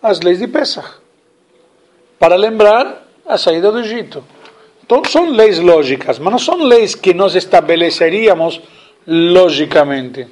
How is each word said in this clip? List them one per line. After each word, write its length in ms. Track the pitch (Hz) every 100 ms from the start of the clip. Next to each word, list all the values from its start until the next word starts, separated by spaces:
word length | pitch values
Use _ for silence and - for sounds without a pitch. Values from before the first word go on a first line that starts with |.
as 180 | 226 185
leis 180 | 175 180
de 80 | 220
Pesach, 520 | 302 285 - - - _ _ _ _ _ _ _ _ _ _ _ _
para 160 | 170 180
lembrar 720 | 214 220 208 214 277 - _ _ -
a 120 | 196
saída 340 | - 165 190
do 80 | 220
Egito. 440 | 220 233 202 151 - _ - _ _ _ _
Então, 180 | 247 -
são 240 | 330 339
leis 300 | 247 220 175
lógicas, 600 | 175 165 139 135 - 156
mas 120 | 160
não 80 | 240
são 180 | 277 349
leis 360 | 294 240 214
que 200 | - 190
nós 220 | 175 196 175
estabeleceríamos 1300 | 175 185 156 170 170 156 165 190 220 175 165 165 - _ _ _ -
logicamente. 1200 | 165 170 180 180 143 147 160 143 139 127 123 120